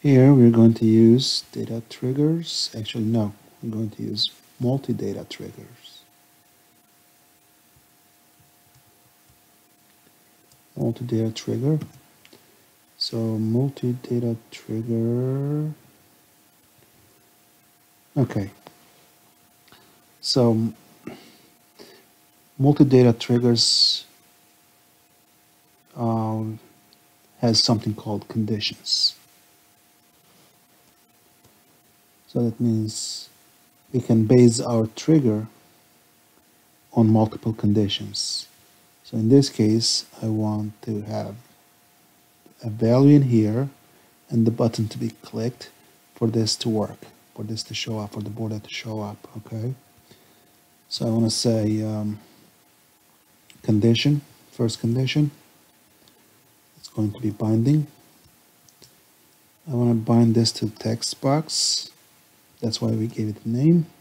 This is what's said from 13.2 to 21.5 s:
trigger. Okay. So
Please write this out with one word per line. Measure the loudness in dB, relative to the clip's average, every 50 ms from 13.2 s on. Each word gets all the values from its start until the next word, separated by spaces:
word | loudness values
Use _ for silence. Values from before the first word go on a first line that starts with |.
| -4 -2 -2 -2 -2 0 0 0 -2 -2 -4 -4 -4 -4 -4 -6 -6 -6 -4 -4 -2 -4 -6 -6 _ _
trigger. | -20 -20 -12 -10 -8 -8 -6 -4 -4 -2 -2 -2 -2 -2 -2 -4 -4 -4 -4 -4 -4 -4 -4 -6 -8 _ _ _ _ _ _ _ _ _ _ _ _ _ _ _ _ _ _ _ _ _ _ _ _ _ _ _ _ _ _ _ _ _ _ _ _ _ _ _ _ _ _ _ _ _ _ _ _
Okay. | -2 -2 0 -2 -6 -8 -8 -12 _ _ -20 _ _ _ _ _ _ _ _ _ _ _ _ _ _ _ _ _ _ _ _ -20 _ _ _ _ _ _ _ _ _
So | -6 -2 0 2 2 2 2 0 -2 -4 -6 -10 _ _ -20 _ _ -18 -18 -18 -20 -20 -20 _ _ _